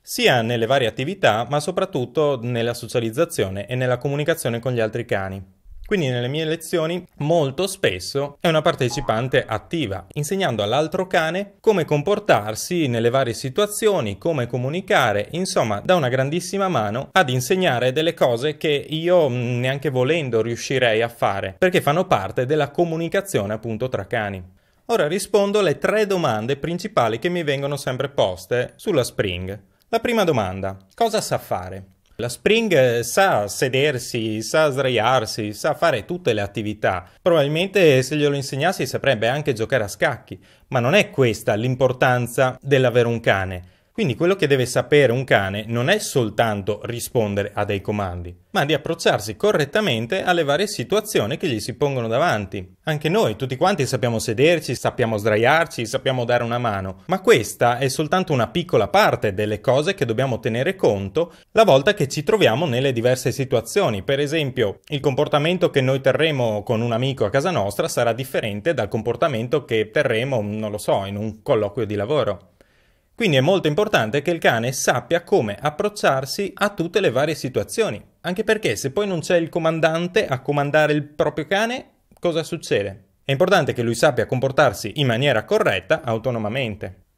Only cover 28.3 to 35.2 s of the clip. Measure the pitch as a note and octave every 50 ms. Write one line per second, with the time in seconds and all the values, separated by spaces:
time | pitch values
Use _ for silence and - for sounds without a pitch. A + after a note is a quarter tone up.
28.3 | F#2 F2 - - A#2+ A#2+ B2 - - - - - - C3 - - - - - F#2+
29.3 | F2 F2+ F#2 F#2 G2+ G2+ - _ _ _ _ _ A#3 A3+ - B3 A#3 A3+ F#3+ E3+
30.3 | C#3+ A2+ G2+ F#2 F#2+ G2 F#2+ F#2+ G2 - - _ _ - A#3 A3+ G#3 G3+ - -
31.3 | C3 - - - A2+ F#2 F2+ F#2+ F#2+ F#2+ F#2+ - _ _ _ _ _ - A2+ B2
32.3 | - - _ G3 G#3+ A#3 A#3 G#3 E3+ C#3 C3 B2 A#2 A#2+ A2+ - - G3+ G3 F#3+
33.3 | D3 G#2+ G#2 G2+ - - D3 C3 B2+ C3 C#3+ D3+ C3 A#2+ - - - A#2+ A2 A2
34.3 | G#2+ A2 A2 - - D#3 D#3 D3 B2+ C3+ C3+ C3 B2 G#2+ G#2+ B2 C3 C3